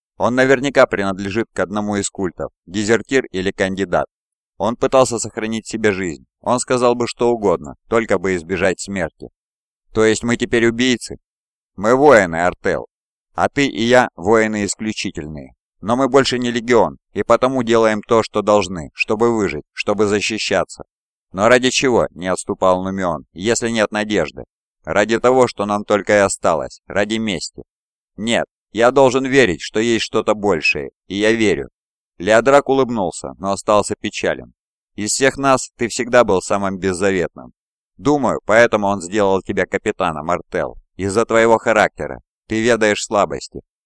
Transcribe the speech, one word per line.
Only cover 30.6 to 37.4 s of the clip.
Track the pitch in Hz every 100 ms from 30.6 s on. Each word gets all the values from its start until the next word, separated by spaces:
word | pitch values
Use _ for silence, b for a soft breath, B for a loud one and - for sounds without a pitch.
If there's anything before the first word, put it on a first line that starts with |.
| - 78 67 - -
и | 95
я | 107
верю". | 117 107 76 65 _ _ _ _ -
Леодрак | 90 113 117 139 135
улыбнулся, | 135 123 117 87 - 69 64
но | 95
остался | 98 - 104 - 104
печален. | 107 - 90 65 62 _ _ _ _
"Из | - 104
всех | - 135 139
нас | 139 131 - -
ты | 117
всегда | - 120 123
был | 110 95
самым | - 101 98 95
беззаветным. | 95 87 98 95 78 -